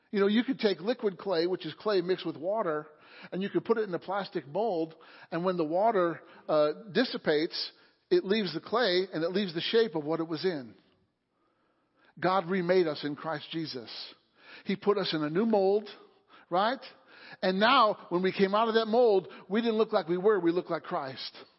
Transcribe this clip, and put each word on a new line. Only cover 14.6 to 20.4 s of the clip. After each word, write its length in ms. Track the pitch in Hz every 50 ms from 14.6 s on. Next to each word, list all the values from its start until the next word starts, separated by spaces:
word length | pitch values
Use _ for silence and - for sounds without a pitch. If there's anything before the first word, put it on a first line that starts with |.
| -
He 120 | - 190
put 220 | - - 196 202 196
us 140 | 175 - 165
in 80 | 156 151
a 60 | 147
new 160 | 160 190 233
mold, 420 | 226 220 196 190 196 202 214 214 - - - - - _ _ _ _ - - - -
right? 280 | 170 185 208 226 269 - - - - _ _ _ - - - - - -
And 160 | - 190 185 190
now, 380 | 214 240 277 269 226 214 185 - - -
when 120 | 175 180
we 80 | 185 185
came 240 | - - 196 190 202
out 140 | 214 233 226
of 60 | 214
that 120 | 226 226
mold, 400 | 214 214 247 247 226 202 190 165 - - - - -
we 120 | 190 226
didn't 180 | 226 233 220 220
look 140 | 220 -
like 160 | 214 196 165 160
we 100 | 175 180
were, 200 | 180 220 214
we 140 | 185